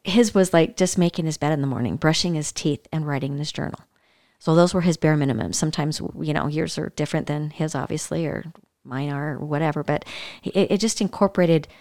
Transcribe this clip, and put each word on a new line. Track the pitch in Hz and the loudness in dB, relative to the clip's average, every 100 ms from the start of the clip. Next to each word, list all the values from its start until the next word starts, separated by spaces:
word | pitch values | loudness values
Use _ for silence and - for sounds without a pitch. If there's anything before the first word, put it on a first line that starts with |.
his | - 196 226 | 0 4 4
was, | 202 185 | 4 4
like, | 170 160 - | 4 4 2
just | 185 - | 0 4
making | 175 - 160 | 2 2 -4
his | 151 | -2
bed | 147 | 0
in | 151 | 0
the | 139 | 0
morning, | 117 117 107 | -2 -2 0
brushing | 156 160 175 | 2 2 0
his | 160 147 | -2 -4
teeth, | - 160 143 _ | -4 -2 -2 _
and | 160 151 | -6 -2
writing | 139 135 | -2 -2
in | 143 | -4
his | 147 | -6
journal. | - - - - _ _ _ _ _ | -6 -6 -8 -14 _ _ _ _ _
So | - | 2
those | 160 175 | 6 6
were | 190 | 4
his | 175 160 | 0 2
bare | 156 151 | 2 4
minimums. | 139 120 90 - | 2 0 -2 -2
Sometimes, | 156 160 151 151 - 135 | -2 -2 -2 -4 -6 -6
you | 156 | -2
know, | 147 147 | -2 -2
yours | 151 165 - | -2 -4 -4
are | 156 - | -8 -4
different | 151 160 147 | -2 -2 -2
than | 147 151 | -4 -4
his, | - 156 | -4 -4
obviously, | 139 - 156 - 165 160 | -4 -4 -6 -4 -4 -4
or | - 160 - _ _ | -6 -10 -16 _ _
mine | 135 131 143 | -10 -6 -4
are, | 143 151 | -4 -4
or | 135 | -6
whatever, | 147 147 160 147 | -4 -2 0 -2
but | 147 151 - - - - | -2 -2 -4 -14 -14 -12
it, | - 190 - | -4 0 2
it | 196 | 2
just | 220 - | 0 -2
incorporated | 196 - 196 196 175 160 151 - | -2 0 0 2 4 4 0 -14